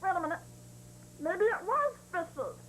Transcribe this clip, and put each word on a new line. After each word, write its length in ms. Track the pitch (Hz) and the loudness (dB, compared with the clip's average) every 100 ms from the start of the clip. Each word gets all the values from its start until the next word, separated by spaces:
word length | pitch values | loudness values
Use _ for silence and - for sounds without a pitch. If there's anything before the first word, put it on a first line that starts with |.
wait 140 | 381 359 | 2 2
a 60 | |
minute. 180 | 320 330 - - - - - - - - | 2 -2 -6 -16 -16 -18 -18 -18 -18 -6
Maybe 260 | 294 359 415 | -2 4 4
it 180 | 453 349 | 4 2
was 280 | 539 571 - - | 4 4 2 -6
fishes. 440 | 359 330 - 214 - | -2 -2 -4 -6 -6